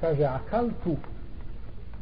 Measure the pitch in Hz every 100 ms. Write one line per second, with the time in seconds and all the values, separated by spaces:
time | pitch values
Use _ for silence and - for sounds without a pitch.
0 | 165 143 143 131 - 214 240 - 175 147
1 | - - - - - - - - - -